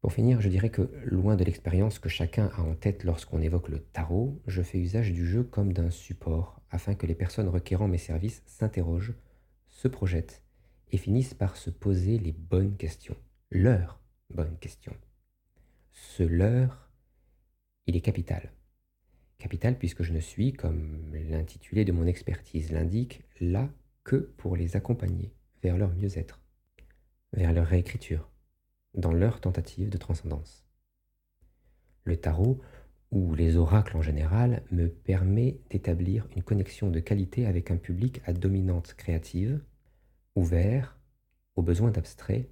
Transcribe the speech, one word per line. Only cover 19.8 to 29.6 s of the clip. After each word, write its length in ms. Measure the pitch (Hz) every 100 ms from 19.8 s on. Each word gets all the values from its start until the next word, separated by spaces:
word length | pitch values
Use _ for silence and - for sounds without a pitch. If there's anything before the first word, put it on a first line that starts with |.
| 85 -
je 100 | 82
ne 80 | 82
suis, 320 | 78 - 120
comme 600 | 135 80 80 78 78 78
l'intitulé 720 | 78 78 80 80 - - 107 101
de 60 |
mon 140 | 87 85
expertise 680 | 87 - 87 - 80 80
l'indique, 520 | 80 82 104 123 - - _
là 300 | 87 95 139 - _ _
que 120 | - 135
pour 380 | - - -
les 220 | 90 85 95
accompagner 560 | - 117 92 87 87 - _ _
vers 160 | 92 90
leur 160 | 98
mieux-être, 480 | 87 101 85 82 - _ _ _ _ - _ _ _ _
vers 220 | 101 82
leur 120 | 85 82
réécriture, 640 | 90 87 - - 78 - _ _ _ _ _ _
dans 180 | 101 85
leur 280 | 82 104 113
tentative 500 | - 90